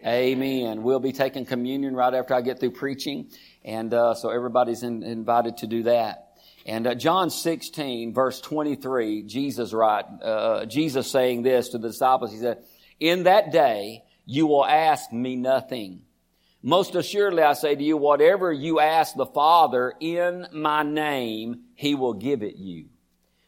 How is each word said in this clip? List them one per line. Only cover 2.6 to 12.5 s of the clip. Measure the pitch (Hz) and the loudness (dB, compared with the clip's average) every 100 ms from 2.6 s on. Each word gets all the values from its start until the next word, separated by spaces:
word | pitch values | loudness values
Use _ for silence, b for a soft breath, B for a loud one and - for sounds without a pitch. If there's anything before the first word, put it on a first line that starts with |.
| 127 | -4
preaching, | 123 139 139 - 143 147 B B B | -4 -8 -6 -8 -10 -12 B B B
and, | - 110 113 | -10 -8 -2
uh, | 117 117 113 | 2 2 0
so | 120 | -2
everybody's | 117 123 120 120 113 | -4 0 0 0 -2
in-, | 120 117 | -6 -6
invited | 104 117 110 117 117 113 | -8 -6 0 0 0 -4
to | 110 | -6
do | 113 | -2
that. | 113 120 110 - - b b b - | 2 2 0 -6 -18 b b b -8
And, | 110 117 | -4 -2
uh, | 120 | 0
John | 147 185 175 | 2 2 0
sixteen, | - 170 160 - - 143 120 117 117 | -2 -4 -4 -6 -8 -6 -6 -4 0
verse | 131 127 | 0 -2
twenty-three, | - 151 151 139 131 127 110 107 | -6 -4 -2 -4 -2 -2 -2 -4
Jesus | 104 113 139 131 117 | -6 -6 -4 -4 -4
write, | 110 110 107 - - | 2 2 2 -4 -8
uh, | - 110 107 110 110 | -4 -2 0 -2 -2
Jesus | 120 160 131 113 | -2 -2 -2 0
saying | 135 127 123 | 2 2 2
this | 120 127 120 | 2 2 0
to | 120 | -6
the | 110 | -8
disciples. | 107 127 131 120 | -2 2 2 0
He | 110 | -6
said, | 120 | -6